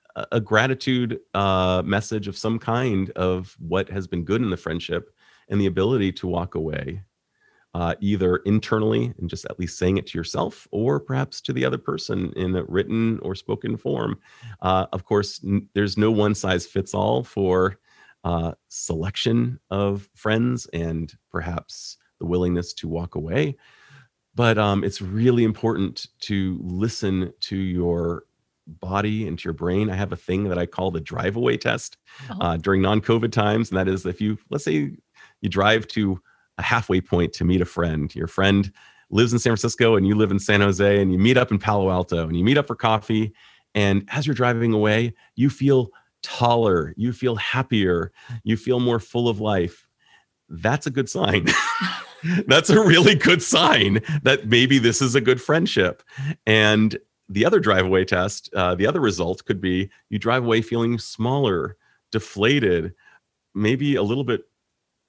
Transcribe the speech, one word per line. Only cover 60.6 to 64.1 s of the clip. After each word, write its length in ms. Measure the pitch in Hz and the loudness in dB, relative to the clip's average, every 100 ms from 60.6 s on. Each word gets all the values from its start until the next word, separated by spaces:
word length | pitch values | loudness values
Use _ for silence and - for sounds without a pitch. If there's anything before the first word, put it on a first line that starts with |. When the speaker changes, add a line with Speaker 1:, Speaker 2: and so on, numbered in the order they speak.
Speaker 1:
feeling 360 | 110 117 117 117 | 0 0 0 -2
smaller, 800 | - - 117 143 123 87 82 - _ _ _ | -6 -4 -2 0 0 0 -4 -10 _ _ _
deflated, 840 | 113 - 98 113 147 110 85 80 - _ _ _ _ _ | -8 -6 0 2 4 2 2 -2 -10 _ _ _ _ _
maybe 420 | 98 107 131 143 113 | -2 0 0 0 0
a 80 | |
little 200 | 101 | 0